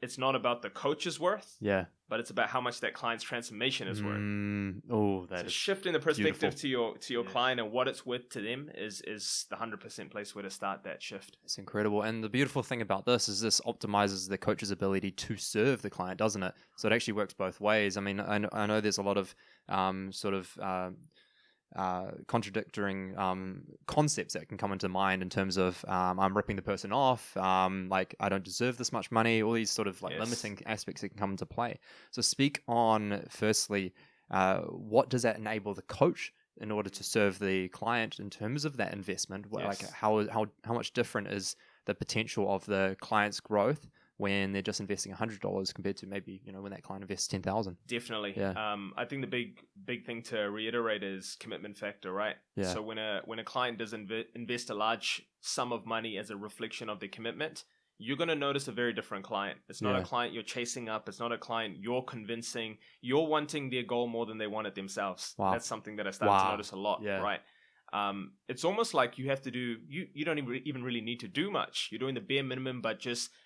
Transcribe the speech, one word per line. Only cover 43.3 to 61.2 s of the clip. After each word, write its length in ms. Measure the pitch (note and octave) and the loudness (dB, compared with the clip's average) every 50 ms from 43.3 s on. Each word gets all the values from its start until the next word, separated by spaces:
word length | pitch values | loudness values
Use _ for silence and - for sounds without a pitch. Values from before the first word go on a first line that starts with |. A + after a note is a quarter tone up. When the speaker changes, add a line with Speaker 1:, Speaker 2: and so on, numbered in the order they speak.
| G2+ - | 0 -4
Speaker 2:
growth 500 | - - G#2+ G#2 G2+ B2 D3+ D3+ - - - _ _ _ _ | -2 2 4 4 4 4 2 0 -6 -14 -20 _ _ _ _
when 360 | - G#2 G2 G2 G2+ G2 G2 | -2 0 2 2 2 2 2
they're 100 | G2 G2 | 0 0
just 160 | F#2+ A2 G2 - | 0 0 -2 -2
investing 320 | G2+ F#2+ G2+ - - G2+ | -2 -2 -2 -4 -4 -6
a 60 | G2 | -4
hundred 240 | - A2 A2+ G#2+ G2 | -4 -4 -4 -4 -4
dollars 320 | - G2 G2 G2 F#2+ - | -2 -2 0 0 -2 -2
compared 240 | - - F#2 G2 F#2+ | -4 -2 -2 -2 -2
to 100 | - - | -4 -6
maybe, 340 | F#2+ G2 G2+ F#2+ - F#2+ G2 - | -8 -8 -8 -8 -8 -12 -14 -14
you 80 | G2+ | -14
know, 100 | G2 F#2+ | -12 -10
when 80 | G2+ G2+ | -10 -10
that 140 | G2 F#2 - | -10 -10 -10
client 180 | - F#2+ G2 | -10 -10 -10
invests 240 | G2 F2+ G2 - - | -8 -6 -4 -4 -2
ten 160 | - - F#2+ | -2 -2 -2
thousand? 340 | F2+ F#2+ F#2+ A2+ G#2+ F#2+ F2 - _ - | 0 0 0 0 0 -2 -6 -10 _ -6
Speaker 1:
Definitely. 440 | A#2+ A#2 A#2+ - A2+ G#2+ G#2 G2+ G2 | -4 -4 -4 -4 -4 -4 -2 -2 -2
Speaker 2:
Yeah. 140 | G#2 G2+ G2 F#2+ G#2+ G#2+ G#2 | 0 0 0 0 0 -2 -2
Speaker 1:
Um, 220 | G#2 G2+ G2 G2 - | -2 -2 -6 -6 -6
I 100 | - B2 | -6 -4
think 160 | - C#3 C#3 | -4 -4 -6
the 40 | C3 | -4
big, 400 | G#2 A2 B2 A#2+ - - - - _ _ G2+ F#2+ | -2 -2 -2 -2 -4 -8 -16 -20 _ _ -12 -8
big 220 | - B2 A2+ - | -6 -6 -6 -6
thing 160 | - A#2 A2+ | -8 -8 -8
to 160 | A2+ - A#2+ G#2+ G#2 G2+ | -6 -4 -2 0 0 0
reiterate 500 | G#2 G#2+ G#2+ A2+ A#2 A#2+ A#2 A2+ G#2+ G2+ | -2 -4 -2 0 0 2 2 2 0 0
is 320 | G2+ G2 F#2+ F#2+ F#2+ - - - | -2 -4 -4 -6 -8 -10 -12 -10
commitment 360 | - A2 G2+ D2+ F2+ G#2 G2+ | -10 -10 -10 -8 -10 -12 -10
factor, 360 | - G#2+ G2+ G#2 - - F#2 | -8 -8 -8 -8 -8 -6 -4
right? 240 | F#2 G2 G#2 G#2+ - - _ _ - | -2 0 0 0 -2 -6 _ _ -4
Speaker 2:
Yeah. 180 | G2+ G2 F2+ | -2 0 0
Speaker 1:
So 80 | F2+ G#2+ | 0 -2
when 180 | G#2+ A2 A2 A2 | -4 -4 -4 -4
a, 240 | A2 G#2+ G2+ F#2+ - | -2 -2 -2 -2 -4
when 160 | - A2+ A2+ | -4 -6 -6
a 40 | A2 | -6
client 340 | - - B2+ B2+ B2 A#2 G#2+ | -4 0 0 0 0 -2 -4
does 140 | A2+ G#2 | -6 -6
inve-, 340 | A#2 G#2+ G#2 F#2+ A2 A2+ A2+ - - | -6 -8 -6 -6 -4 -4 -6 -6 -8
invest 340 | A#2 A#2 A2 A#2+ A#2+ - - | -8 -6 -4 -4 -4 -4 -4
a 40 | A2+ | -2
large 460 | G2+ G#2+ A2 A2+ G#2 - - - - - _ _ _ | 0 2 2 2 0 0 -2 -4 -4 -6 _ _ _
sum 320 | - - - - B2+ B2 | -8 -4 -2 -2 0 0
of 120 | A#2+ A2 F#2+ | -2 -4 -2
money 320 | A2 A2+ A2+ A2+ A2+ G#2+ | -2 -2 -2 -2 -2 -4
as 140 | F#2+ G#2+ G#2 | -6 -6 -6
a 60 | G#2+ | -8
reflection 520 | G2+ G#2 G#2 - - A#2 A2+ - - A#2+ A2 | -8 -8 -10 -8 -8 -8 -8 -8 -8 -6 -6
of 120 | G#2 F#2+ | -6 -6
their 80 | G#2 G2 | -8 -10
commitment, 560 | - A#2 A2+ A#2 - C#3+ D3+ D#3+ G#3 - - _ _ _ _ _ _ - | -10 -8 -8 -6 -6 -4 -6 -8 -8 -12 -16 _ _ _ _ _ _ -10
you're 180 | G#2+ A#2 C#3 | -6 -4 -2
gonna 200 | C#3 E3+ E3 D#3+ | 0 0 0 0
notice 320 | D3 C#3+ C#3+ C#3 C#3 C#3 C#3+ | 2 2 2 0 0 -2 -4
a 40 | |
very 200 | G#2+ A#2+ A#2+ A#2+ | -2 0 0 0
different 320 | A#2 - - - G#2+ G2 F#2+ | 0 -2 -4 -6 -8 -8 -6
client. 340 | - A2+ G2 G2+ F#2+ - - _ - | -4 -2 -2 -2 -2 -6 -8 _ -16
It's 140 | F#2+ - | -8 -4
not 140 | A2 G#2 - | 0 0 2
a 20 | - | 0
Speaker 2:
Yeah. 60 | F2+ | 0
Speaker 1:
client 280 | - C3+ A#2+ A#2+ A#2 | 0 0 0 0 0
you're 120 | - A#2 G#2 | -2 -6 -8
chasing 440 | - - B2+ A#2+ A#2+ - C3 A#2 A2 | -6 -4 -4 -4 -4 -4 -6 -4 -4
up. 200 | A2 G#2+ - A2+ | -4 -4 -6 -8
It's 100 | G2 | -8
not 140 | - | -4